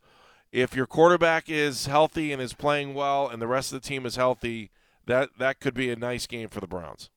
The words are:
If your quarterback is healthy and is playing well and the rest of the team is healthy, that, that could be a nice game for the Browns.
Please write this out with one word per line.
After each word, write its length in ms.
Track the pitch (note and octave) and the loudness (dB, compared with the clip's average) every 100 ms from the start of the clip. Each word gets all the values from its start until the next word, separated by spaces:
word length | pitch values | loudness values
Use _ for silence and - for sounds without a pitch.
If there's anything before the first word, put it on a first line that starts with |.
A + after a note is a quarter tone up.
| _ _ _ _ _ | _ _ _ _ _
If 240 | A#2+ B2+ | -2 0
your 140 | C3 B2+ | 0 -2
quarterback 600 | D#3 E3 F3 E3 D#3+ - | 6 8 8 4 2 0
is 380 | D3+ D3 B2+ C3+ | -2 0 -2 0
healthy 440 | D3 D#3 E3 D3+ | 4 4 2 -4
and 100 | C#3 | -4
is 120 | B2+ | -6
playing 400 | - D3 D3 C#3+ | -4 0 0 -2
well 340 | C#3 C#3+ C#3 C3+ | -4 0 0 -2
and 140 | A#2 | -4
the 60 | A2+ | -2
rest 260 | C3 C3 | -2 -2
of 80 | C3+ | -10
the 60 | - | -8
team 180 | C3+ B2+ | -8 -6
is 100 | A#2 | 0
healthy, 560 | B2+ B2+ A#2+ A2+ G2+ _ _ _ - | 0 2 -4 -8 -12 _ _ _ 0
that, 260 | B2 C#3 - | 0 0 -2
that 220 | B2+ C3+ | -2 0
could 140 | C#3 | -4
be 160 | B2 B2+ | -2 -4
a 40 | A#2 | -4
nice 280 | A#2+ B2 - | -4 -6 -8
game 220 | A#2+ A2 | -10 -10
for 140 | G#2 | -10
the 60 | F#2 | -8
Browns. 420 | F2+ D#2 - - | -10 -10 -16 -20